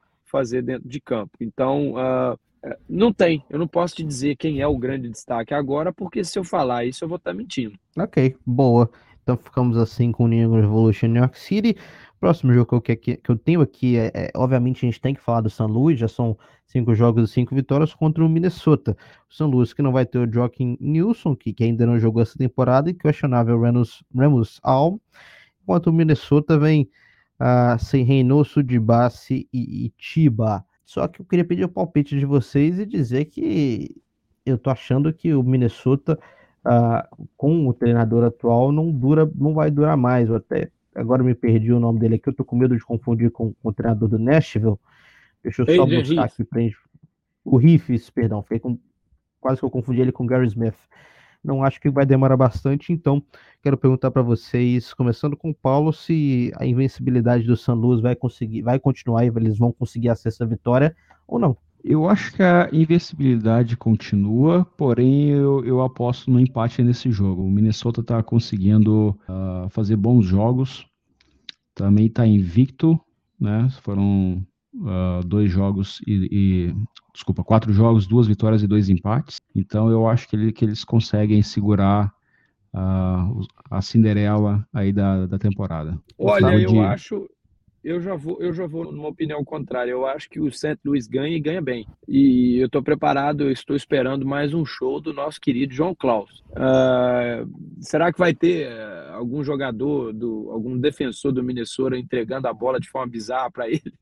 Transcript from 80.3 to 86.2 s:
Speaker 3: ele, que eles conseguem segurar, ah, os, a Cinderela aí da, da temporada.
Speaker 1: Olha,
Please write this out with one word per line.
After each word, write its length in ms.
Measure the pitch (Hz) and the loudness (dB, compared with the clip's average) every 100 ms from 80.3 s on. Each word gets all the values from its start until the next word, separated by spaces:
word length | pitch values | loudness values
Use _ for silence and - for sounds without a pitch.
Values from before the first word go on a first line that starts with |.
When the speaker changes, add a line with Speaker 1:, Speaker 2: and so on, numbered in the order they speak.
| 107 | -2
Speaker 3:
ele, 160 | 110 | -2
que 140 | 107 110 | 0 -2
eles 180 | 110 | -2
conseguem 580 | - 113 - 104 107 107 | -2 -2 0 0 2 2
segurar, 720 | 101 - 101 101 98 101 101 - _ _ _ _ _ | 2 0 0 2 2 2 0 -6 _ _ _ _ _
ah, 560 | 95 95 95 92 90 90 113 | -6 -4 -2 -2 -2 -2 -4
os, 120 | 98 _ - | -8 _ -10
a 120 | 95 | -8
Cinderela 840 | - 117 110 104 104 104 104 101 104 | -2 2 2 2 0 0 0 -2 -4
aí 200 | 117 98 | -4 -2
da, 320 | 101 98 95 92 | 0 0 0 -2
da 120 | 95 | -2
temporada. 640 | 107 98 95 80 78 82 - | -2 -2 -6 -8 -8 -10 -12
Speaker 1:
Olha, 240 | - | -4